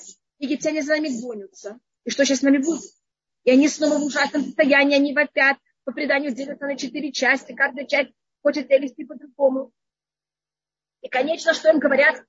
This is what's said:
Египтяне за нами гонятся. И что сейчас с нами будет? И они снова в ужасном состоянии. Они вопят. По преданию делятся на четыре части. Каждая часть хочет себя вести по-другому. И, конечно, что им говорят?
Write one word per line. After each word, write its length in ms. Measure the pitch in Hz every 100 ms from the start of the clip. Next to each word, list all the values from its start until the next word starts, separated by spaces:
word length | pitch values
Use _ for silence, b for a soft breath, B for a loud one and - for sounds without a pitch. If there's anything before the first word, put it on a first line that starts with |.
| - - _ _
Египтяне 440 | 277 302 311 311
за 140 | 277 311
нами 120 | 302 233
гонятся. 580 | 247 214 196 - 202 233 _ _
И 60 | 240
что 140 | -
сейчас 160 | 269 262
с 20 |
нами 160 | 277 277
будет? 240 | 302 262 - _ _ _ _ _
И 60 | -
они 180 | 254 294
снова 300 | - 294 294
в 60 |
ужасном 380 | 285 277 285 294
состоянии. 540 | - - 285 277 277 277
Они 180 | 285
вопят. 440 | 277 294 294 269 269 _ _
По 80 | -
преданию 400 | 294 285 277 294
делятся 340 | 233 277 285 285
на 100 | 277
четыре 340 | 262 294 285
части. 440 | - 247 269 -
Каждая 320 | 247 277 262 254
часть 260 | 285 269 _ _ _
хочет 240 | 285 294 -
себя 120 | 269
вести 260 | 277 -
по-другому. 680 | 269 269 294 - 269 262 269 _ _ _ _ _ _ _ _ _ _ _ _ _
И, 80 | 254
конечно, 460 | 254 285 330 330
что 160 | 320 311
им 100 | 311
говорят? 440 | 285 269 294 302